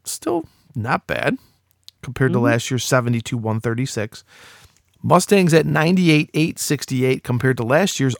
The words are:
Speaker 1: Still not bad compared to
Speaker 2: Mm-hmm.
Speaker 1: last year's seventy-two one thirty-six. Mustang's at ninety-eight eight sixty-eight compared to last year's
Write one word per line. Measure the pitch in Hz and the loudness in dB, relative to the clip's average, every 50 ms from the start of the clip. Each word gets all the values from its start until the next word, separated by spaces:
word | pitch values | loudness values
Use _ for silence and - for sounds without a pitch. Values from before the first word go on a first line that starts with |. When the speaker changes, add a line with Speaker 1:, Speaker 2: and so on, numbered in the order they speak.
| _ | _
Speaker 1:
Still | - - - - 330 349 330 320 - _ _ _ _ _ | -12 -12 -8 -6 -4 -4 -4 -6 -8 _ _ _ _ _
not | 123 104 123 165 - - | -8 -4 -4 -4 -4 -4
bad | - - 58 - 160 254 - - _ _ _ _ _ _ _ _ - _ _ | -6 -6 -2 -2 -2 -4 -4 -8 _ _ _ _ _ _ _ _ -20 _ _
compared | - - 120 - 135 131 | -16 -14 -2 0 0 2
to | - 123 | 2 2
Speaker 2:
Mm-hmm. | 120 | 2
Speaker 1:
last | 117 117 120 - - | 2 2 0 -2 -2
year's | 135 120 - | -4 -4 -2
seventy-two | - 135 127 120 120 123 117 - - 131 117 | 0 0 2 2 2 0 -2 -2 -4 -6 -4
one | 107 110 110 113 | -2 -4 -4 -2
thirty-six. | - 120 117 120 131 - - 113 104 110 - - - _ - - - - - - - _ _ _ _ _ _ _ | -2 -2 -2 -2 -4 -4 -4 -6 -6 -6 -10 -16 -20 _ -20 -20 -20 -20 -20 -20 -20 _ _ _ _ _ _ _
Mustang's | - 113 151 180 - - 208 196 180 165 165 | 0 2 2 2 4 4 4 4 4 4 4
at | 160 143 | 4 4
ninety-eight | 151 147 156 156 165 190 185 180 160 156 151 - - - | 2 0 0 2 2 2 4 4 4 4 4 2 0 0
eight | 151 160 175 - - | -2 -2 -2 -2 -6
sixty-eight | - - 151 127 - - 131 127 127 131 131 - - | -4 -2 -2 -4 -2 -4 -2 0 0 0 0 -2 -2
compared | - 123 120 123 131 127 | -4 -2 0 0 0 0
to | 123 | 0
last | 117 113 139 160 196 190 - - | 0 0 2 2 2 0 0 0
year's | 139 131 117 | 0 0 0